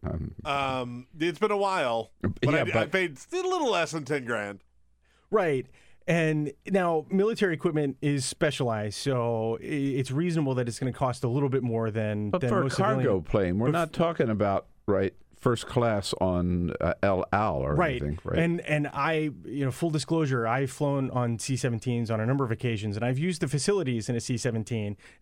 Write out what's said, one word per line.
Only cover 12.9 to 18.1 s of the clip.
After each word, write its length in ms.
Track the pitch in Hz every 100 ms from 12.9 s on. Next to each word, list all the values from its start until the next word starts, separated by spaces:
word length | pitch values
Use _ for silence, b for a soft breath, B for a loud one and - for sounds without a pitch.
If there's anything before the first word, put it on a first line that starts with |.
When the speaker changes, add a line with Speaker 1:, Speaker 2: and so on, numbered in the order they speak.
| 208
Speaker 3:
civilian 220 | 131 95
Speaker 1:
plane, 340 | 76 107 90 95
we're 80 | 127
Speaker 3:
But 60 | 170
Speaker 1:
not 140 | 160
talking 380 | - 170 165 127
about, 360 | 104 101 95 - - -
right, 260 | 95 95 - - -
first 280 | 127 117 -
class 480 | 127 117 104 - -
on, 520 | 92 90 90 90 87 -
uh, 140 | 87 -
El 220 | 98 92 -
Al 260 | 101 107 71
or 160 | 67
Speaker 3:
Right. 260 | 73 - 123
Speaker 1:
anything, 180 | 73